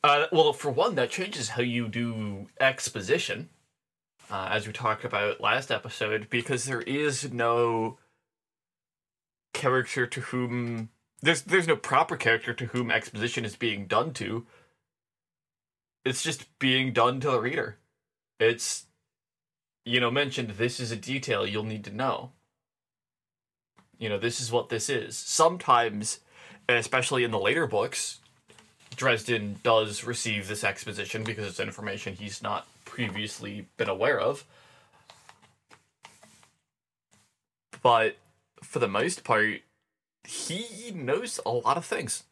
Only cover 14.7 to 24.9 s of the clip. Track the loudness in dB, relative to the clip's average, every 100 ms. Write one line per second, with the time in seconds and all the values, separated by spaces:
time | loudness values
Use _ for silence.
14.7 | _ _ _ _ _ _ _ _ _ _
15.7 | _ _ _ -4 -2 -2 -4 -10 _ 2
16.7 | 4 2 4 4 4 0 0 0 -2 -4
17.7 | -10 _ _ _ _ _ _ 4 4 -4
18.7 | -6 -10 _ _ _ _ _ _ _ _
19.7 | _ 0 2 4 2 0 -2 -6 0 -2
20.7 | 0 -6 -6 -4 -6 -2 0 0 -2 -4
21.7 | -6 -8 -4 -2 -2 -8 _ _ _ _
22.7 | _ _ _ _ _ _ _ _ _ _
23.7 | _ _ _ -4 0 -2 -2 0 0 0
24.7 | -4 0